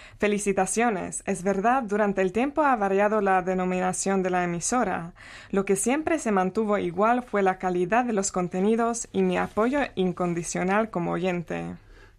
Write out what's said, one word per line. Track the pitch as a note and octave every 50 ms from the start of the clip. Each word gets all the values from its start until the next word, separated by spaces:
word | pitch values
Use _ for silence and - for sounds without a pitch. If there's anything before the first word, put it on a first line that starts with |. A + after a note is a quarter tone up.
| - - -
"Felicitaciones. | - - G#3 G#3 G3+ G3+ G#3 G3 G3 F#3+ F#3 - A3 A#3 A#3+ G#3 F3+ F3 F3 E3+ - -
Es | - G3 F3+ F3
verdad, | G3+ G3 F#3+ F#3 F3 B3 C4+ B3
durante | G3 G3+ G#3 G#3+ G3+ G3 F#3+ F#3+
el | F#3
tiempo | F#3 G#3+ B3 D4 C#4+ D#4+ D4+
ha | C#4 C4
variado | A3 G3+ G3 G3 G3 G3+ G#3 G#3+ A3
la | G3 G3 F#3+ F#3 F3
denominación | F#3 F#3 F#3 F#3 F3+ F#3 F#3 F#3 F#3 F3+ - - G3 G3 F#3+ F3+
de | F#3
la | F#3 F3+ F3+
emisora. | F3 F3 F3 - - A#3+ B3+ A#3+ G3 F3+ F3+ E3+ F3 - - - - - - - -
Lo | - G3 G3
que | G3 G3
siempre | F#3+ - A3+ C4 D#4 D#4 - E4+
se | D4 - A#3
mantuvo | G#3 F#3+ F#3 F#3 F3+ A3 A3+ G#3 G#3 G3
igual | F#3 F3 E3 F3+ G#3 A3+ A#3+ B3
fue | A#3+ - - G3+ G3
la | F#3+ F#3 -
calidad | - F#3 F3+ F3+ F3+ E3+ G#3+ A#3+ B3+
de | A#3+ A3+
los | G3 G3 -
contenidos | - F#3 F3+ E3+ - F#3 F#3+ G#3+ A3+ A3+ A#3 A#3 A#3 A#3 - -
y | - G3
mi | F#3+ F#3 F3+
apoyo | F3+ F3+ F3+ - G#3 A3 B3 C4+ C#4+ C4 - -
incondicional | - F#3 F3+ E3+ - F3+ F3 E3+ E3+ E3+ - - F3 F3 F#3 G3 G#3+ A3+ A3
como | - F3 E3+ E3+
oyente". | E3+ E3+ F3+ F#3 F3 F3 E3 - F3 E3+ E3+ E3+ F3+ E3+ - - - - - - -